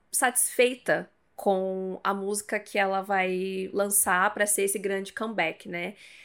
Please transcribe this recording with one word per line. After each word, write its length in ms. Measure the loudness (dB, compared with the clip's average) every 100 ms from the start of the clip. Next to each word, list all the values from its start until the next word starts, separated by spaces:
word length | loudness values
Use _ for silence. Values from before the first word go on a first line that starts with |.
| _
satisfeita 960 | 0 0 2 -2 4 2 2 -2 -2 -2 _ _
com 640 | -4 0 2 0 -2 -4 -4
a 100 | -2
música 460 | -2 -2 -4 -2 -6
que 180 | -4 0
ela 240 | 0 0
vai 680 | 0 0 0 0 -2 -4 -4
lançar 600 | 0 2 2 4 4 4
pra 140 | 2 0
ser 160 | 2
esse 160 | 0 0
grande 340 | -2 -2 -4
comeback, 560 | -6 -6 -2 -2 -2 -10
né? 260 | -8 -8 -10 -18 -20